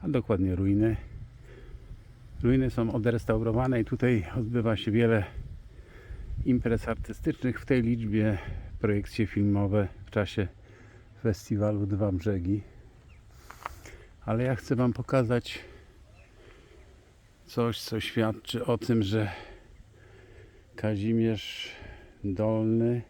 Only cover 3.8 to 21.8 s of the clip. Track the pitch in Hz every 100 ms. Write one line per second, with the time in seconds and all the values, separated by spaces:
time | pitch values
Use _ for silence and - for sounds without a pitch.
3.8 | 110 123 123 120 87 - 113 120 113 104
4.8 | - 107 117 113 95 - - - - -
5.8 | - - - - - - - 123 117 113
6.8 | - 113 - 113 - 147 127 117 - 131
7.8 | 113 117 113 107 107 101 - - - -
8.8 | 107 104 101 - 107 - 101 101 101 104
9.8 | 98 - - - 98 - 95 - - -
10.8 | - - - - 120 101 - 107 104 104
11.8 | 101 101 104 92 107 98 87 104 - -
12.8 | - - - - - - - - - -
13.8 | - - - - - 110 127 123 - 113
14.8 | 123 117 123 135 117 120 - - - -
15.8 | - - - - - - - - - -
16.8 | - - - - - - - - 117 110
17.8 | - 113 - - 110 110 - 117 - 117
18.8 | - 117 98 107 104 - - - - -
19.8 | - - - - - - - - - -
20.8 | 107 104 104 113 113 107 - - - -